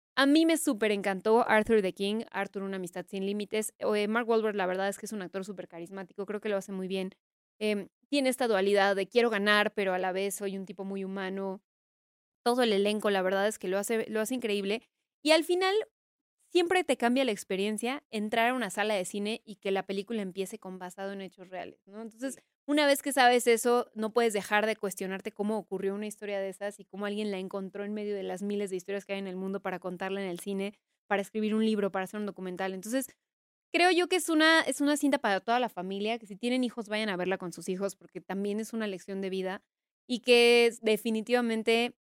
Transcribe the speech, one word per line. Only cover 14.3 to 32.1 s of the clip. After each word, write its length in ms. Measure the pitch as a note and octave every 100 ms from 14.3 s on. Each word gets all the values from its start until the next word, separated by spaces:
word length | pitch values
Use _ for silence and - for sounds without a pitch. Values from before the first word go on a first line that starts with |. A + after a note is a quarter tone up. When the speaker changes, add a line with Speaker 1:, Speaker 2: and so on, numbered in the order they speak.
Speaker 1:
increíble. 480 | B3+ A3 G3+ G3 A3 - _ _ _
Y 100 | -
al 120 | D#4+
final, 300 | D#4+ F4+ F#4+ G#4 - _ _ _ _ _ _
siempre 320 | F4 F4 F#4
te 120 | D#4 B3+
cambia 280 | A#3+ B3+
la 80 | C4
experiencia 720 | G3+ - F#3+ G#3 G#3+ A#3 C#4+ -
entrar 380 | A3 G#3+ A3+ A#3
a 60 |
una 160 | B3+ G3+
sala 240 | - G#3+
de 100 | G#3
cine 380 | F3+ G#3 G3+ A3
y 120 | A3 G3
que 140 | G3+
la 140 | F#3+
película 380 | F#3+ G3 G3 A3+
empiece 360 | F#3+ F#3+ F#3+ A3
con 200 | F#3+ F#3
basado 340 | F#3 G3 G3
en 80 | G3
hechos 280 | F#3+ - F#3
reales, 300 | F#3 - - _
¿no? 140 | G#3
Entonces, 340 | A3+ A3 C4 -
Speaker 2:
Sí. 40 | _ _ -
Speaker 1:
una 200 | D4 C#4+
vez 160 | C#4+
que 100 | C#4+
sabes 340 | C4+ B3 B3 A#3+
eso, 440 | A3+ A#3+ A#3+ -
no 180 | G#3+ A3
puedes 200 | A#3+ A#3
dejar 320 | G3+ - G#3 A3
de 100 | G#3+
cuestionarte 540 | G3 - F#3+ F#3+ A3
cómo 260 | - G#3 G#3+
ocurrió 360 | - F#3+ G3
una 120 | G3+ G#3+
historia 320 | G#3 G#3 G3
de 80 | G3
esas 320 | - G3+ G3+
y 40 |
cómo 220 | F#3+ F#3+ G#3
alguien 240 | G#3 G#3+
la 80 | F#3+
encontró 460 | F#3+ G3 F#3+ G3+
en 80 | G3+
medio 200 | G#3+ G#3
de 80 | G3+
las 200 | F#3 F#3
miles 280 | G3+ G3+ G3+
de 60 | F#3
historias 280 | - G3
que 80 | F#3+
hay 40 | G3
en 80 | G3
el 100 | F#3
mundo 240 | F#3+ G3
para 180 | G3 F3+
contarla 440 | F#3 F3+ F#3+ G3
en 60 | F#3+
el 120 | F3
cine, 340 | G3+ G3 G3+ - _ _ -
para 140 | G3+
escribir 320 | F#3+ G#3+ G#3+
un 100 | A3
libro, 260 | A3 G#3 G3
para 120 | F#3+
hacer 140 | F#3